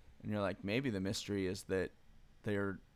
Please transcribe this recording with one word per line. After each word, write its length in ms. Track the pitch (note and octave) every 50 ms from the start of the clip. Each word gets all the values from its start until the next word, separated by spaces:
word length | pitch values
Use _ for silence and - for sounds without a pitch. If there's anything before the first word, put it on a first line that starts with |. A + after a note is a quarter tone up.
| - - - - -
and 80 | G#2
you're 100 | G#2+ G#2
like, 220 | G2+ F#2 F#2+ - -
"Maybe 260 | G2 G#2 B2+ C#3+ C3
the 100 | G#2 F#2+
mystery 460 | F#2+ F#2+ G#2+ - - - G#2 G2 F#2+ F2+
is 140 | G2 G2 -
that 260 | - F#2+ F#2+ F2 - - - - - - - - - - - -
they're 340 | A2 G#2 G2+ G2+ G2 F#2+ - - - -